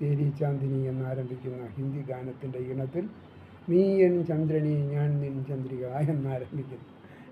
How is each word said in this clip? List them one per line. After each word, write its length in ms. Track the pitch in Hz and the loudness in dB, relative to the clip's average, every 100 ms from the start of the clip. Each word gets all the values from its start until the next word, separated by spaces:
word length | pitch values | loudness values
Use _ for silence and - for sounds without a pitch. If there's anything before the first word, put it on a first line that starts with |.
തേരി 280 | 147 143 143 | 0 2 2
ചാന്ദിനി" 580 | 143 147 139 135 135 131 | 2 0 0 0 0 0
എന്നാരംഭിക്കുന്ന 760 | 131 131 131 123 127 127 123 117 | -2 -2 -4 -4 -6 -8 -8 -8
ഹിന്ദി 400 | 135 135 143 127 | -6 -4 -4 -6
ഗാനത്തിൻ്റെ 500 | 127 127 123 135 127 | -6 -8 -8 -8 -6
ഈണത്തിൽ 500 | 127 131 135 170 214 - - - - - - | -4 -4 -4 -4 -6 -10 -18 -20 -20 -8 4
"നീ 320 | 175 196 196 | 6 6 8
എൻ 240 | 180 175 160 | 8 6 2
ചന്ദ്രനി 440 | 156 156 156 151 | 2 2 2 2
ഞാൻ 520 | 147 143 147 147 143 | 2 2 2 2 2
നിൻ 240 | 139 135 135 | 0 -4 -4
ചന്ദ്രിക" 400 | 135 127 127 123 | -4 -4 -6 -4
എന്നാരംഭിക്കുന്ന 1000 | 135 151 147 135 131 123 147 131 123 - - - - - | 0 2 2 0 -4 -4 -8 -8 -12 -16 -20 -20 -20 -10